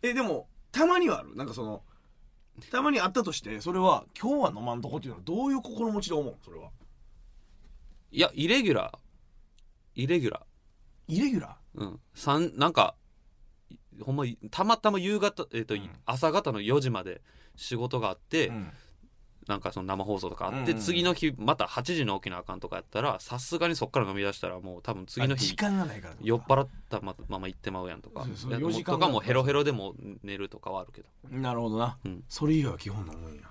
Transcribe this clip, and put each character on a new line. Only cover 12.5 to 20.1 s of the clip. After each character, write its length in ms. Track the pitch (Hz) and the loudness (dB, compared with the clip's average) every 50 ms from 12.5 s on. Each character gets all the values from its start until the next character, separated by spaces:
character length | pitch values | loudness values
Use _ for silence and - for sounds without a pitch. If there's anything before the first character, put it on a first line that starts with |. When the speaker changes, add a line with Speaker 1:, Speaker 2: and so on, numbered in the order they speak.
| - | 2
Speaker 2:
な 140 | 107 143 165 | 2 2 4
ん 40 | 165 | 6
か、 220 | - 101 87 - - _ - _ _ _ - _ _ - - - _ _ _ - - - _ - - | 6 6 6 4 -6 _ -20 _ _ _ -20 _ _ -20 -20 -20 _ _ _ -20 -20 -20 _ -16 -12
ほ 120 | - 131 135 | -4 -2 -2
ん 20 | |
ま、 80 | 143 143 123 117 - - 107 | 0 0 -2 -4 -6 -12 -10
た 120 | - - 190 | -2 0 4
ま 140 | 208 233 220 | 4 4 4
た 140 | - 214 | 4 2
ま 80 | 202 196 | 2 4
夕 200 | 175 190 208 208 | 2 2 2 4
方、 260 | 185 208 208 - - - - | 2 2 0 0 -8 -4 -4
え 60 | 117 | -4
っ 60 | 113 | -2
と、 100 | - 110 | -2 -2
Speaker 1:
う 20 | 101 | -4
ん。 120 | 98 85 - - - | -4 -8 -14 -12 -6
Speaker 2:
朝 260 | - 120 127 143 160 | -4 -2 2 2 4
方 220 | 151 196 202 151 131 | 4 4 2 2 -2
の 80 | 104 | 0
四 180 | 104 104 123 - | 2 4 4 4
時 100 | 117 131 | 4 2
ま 140 | 117 98 92 | -2 -2 -4
で 180 | 92 87 - - _ - - - - - - | -6 -10 -10 -14 _ -20 -20 -20 -20 -20 -14
仕 180 | - - 127 | -10 -6 -4
事 240 | 117 120 123 - 127 | -2 -2 -2 -2 0
が 100 | 110 101 | 0 -2
あ 60 | 92 | -4
っ 40 | - | -4
て、 280 | - _ - 165 143 98 | -8 _ 2 2 2 2
Speaker 1:
う 60 | 117 | 0
ん。 180 | 110 98 85 - - - - - - - - _ - - - - - - - | -4 -8 -10 -12 -16 -20 -20 -20 -20 -20 -20 _ -20 -20 -20 -20 -20 -6 -6
Speaker 2:
な 100 | 101 101 | -6 -4
ん 40 | |
か 100 | - 92 | -2 -4
そ 100 | - 98 | -6 -4
の 60 | 92 92 | -4 -4
生 180 | 95 95 95 | -2 -2 0
放 140 | 101 | 0